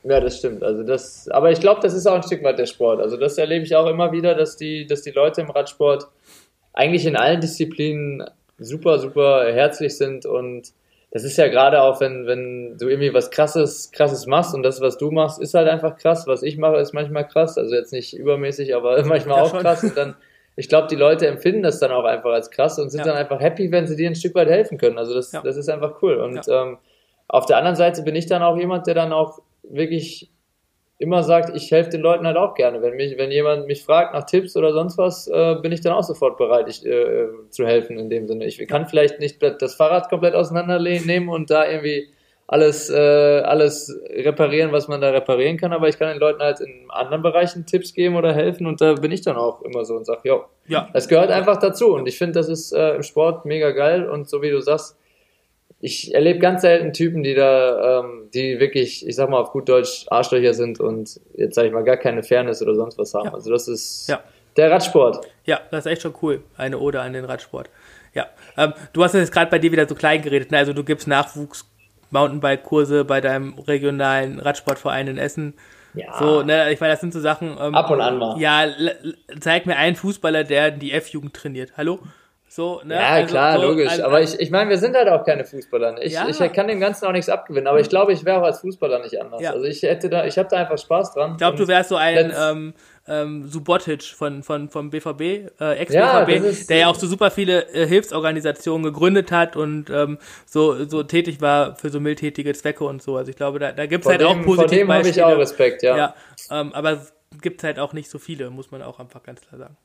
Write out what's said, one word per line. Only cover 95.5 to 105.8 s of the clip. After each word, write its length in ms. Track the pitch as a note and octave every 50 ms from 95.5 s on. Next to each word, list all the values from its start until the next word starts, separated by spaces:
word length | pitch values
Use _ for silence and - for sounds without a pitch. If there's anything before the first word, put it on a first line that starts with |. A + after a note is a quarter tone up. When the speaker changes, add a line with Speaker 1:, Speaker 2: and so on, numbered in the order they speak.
| _ _
Speaker 2:
äh, 140 | D#3 D3+ C#3+ C3
Ex-B 200 | F3 - C#3+ E3
V 240 | G#3 C4 C4 A#3 F3+
B, 120 | E3+ F3+
Speaker 1:
Ja, 20 | F#3+
das 40 | G3 G#3
ist 180 | F3+ - - -
Speaker 2:
der 80 | E3 D#3+
ja 100 | E3+ F3
auch 60 | E3+
so 120 | E3 G3
super 240 | E3+ F#3+ F#3+ G#3+ G3
viele, 380 | - G3+ G3 F3+ F3+ F3 E3+ - -
äh, 120 | E3+ E3
Hilfsorganisationen 960 | D3+ F3 G3+ G#3+ - D#3+ D#3+ D#3 D#3+ D#3+ D#3 D3+ D3+ C#3+ - - E3+ D#3+ D#3+
gegründet 480 | D#3+ D#3 D3 C#3+ E3+ F#3 F#3+ G3 F#3 -
hat 240 | F3 E3+ E3+ E3 -
und, 360 | D3+ D#3 D3+ D3+ D3+ D3 -
ähm, 260 | C#3 C#3+ D3 D3 D3 D3 - - - - _
so, 380 | _ - D3+ D#3 D3+ C3 B2+ D3 D3
so 140 | D#3 D#3
tätig 400 | D3 D3 E3 E3+ E3+ E3+ D3+ C#3
war 340 | D3+ C#3+ C#3+ C#3+ C#3+ - -
für 140 | - - D3+
so 100 | C#3+ D3
mildtätige 540 | D3 D3+ D3+ D3 D#3 D3+ C#3+ - C#3 D3 C#3+
Zwecke 300 | D3 - D3+ D3 - D3+
und 180 | C#3+ C#3 C3+
so. 140 | - - C3+
Also 120 | C3 C3 C3
ich 60 | C3
glaube, 220 | _ C#3+ C#3 C#3 C#3+
da, 140 | C#3+ C3+
da 120 | C3 C#3+ D3
gibt's 200 | D3 E3 F3 -
Speaker 1:
Vor 60 | F3+
Speaker 2:
halt 120 | F3+ E3+ D#3
auch 80 | E3+
Speaker 1:
dem, 120 | F#3 F3 E3
vor 120 | F3+ F#3
Speaker 2:
positive 240 | E3+ D#3+ D#3+ F3+ F#3+
Speaker 1:
dem 80 | G3+ F#3+
hab 100 | D#3+ D#3+
ich 80 | F3 F3+
Speaker 2:
Beispiele. 180 | E3 F3+ E3+
Speaker 1:
auch 120 | E3 D#3+ D3
Respekt, 440 | C#3 - - - C3 B2 A#2+ -